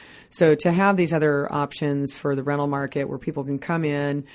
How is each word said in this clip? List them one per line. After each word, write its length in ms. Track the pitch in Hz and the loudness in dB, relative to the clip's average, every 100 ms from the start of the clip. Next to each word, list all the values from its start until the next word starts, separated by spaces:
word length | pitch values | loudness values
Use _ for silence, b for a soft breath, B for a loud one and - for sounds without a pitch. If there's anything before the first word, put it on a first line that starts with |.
| B B B | B B B
So 240 | - 165 151 | 2 4 6
to 160 | 180 | 4
have 240 | 170 196 190 | 4 4 4
these 160 | 170 | 2
other 400 | 160 151 143 - | 2 2 2 0
options 640 | 147 143 - 147 143 139 - | -2 -4 -2 -2 0 -2 -2
for 180 | 147 | -2
the 80 | 135 | -2
rental 240 | 135 143 143 | -2 -2 -2
market 380 | 139 135 139 | -2 -2 -4
where 140 | 139 139 | -4 -6
people 260 | - 147 | -6 -6
can 140 | 135 139 | -4 -6
come 240 | - 165 | -2 -2
in 400 | 156 143 143 143 143 | 0 0 0 -2 -6